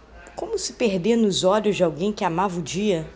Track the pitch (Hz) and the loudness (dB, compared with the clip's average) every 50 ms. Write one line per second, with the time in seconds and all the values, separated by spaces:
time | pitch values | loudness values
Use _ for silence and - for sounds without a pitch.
0 | - - - - - - - - 339 440 453 381 - - - - 254 214 190 185 | -20 -20 -20 -20 -20 -18 -12 -12 -8 -6 -6 -6 -6 -8 -4 -2 0 0 0 0
1 | 165 220 233 233 220 202 175 - 180 185 202 220 196 208 185 147 185 165 151 143 | 2 2 4 4 4 2 2 2 2 4 2 4 2 0 2 2 2 0 0 -2
2 | 185 214 208 - 202 175 165 170 196 202 175 175 160 - 143 185 214 214 180 160 | -2 -4 -2 -2 -2 -2 0 0 0 0 -2 -4 -6 -6 -4 -2 0 0 0 0
3 | 160 - - | -2 -6 -12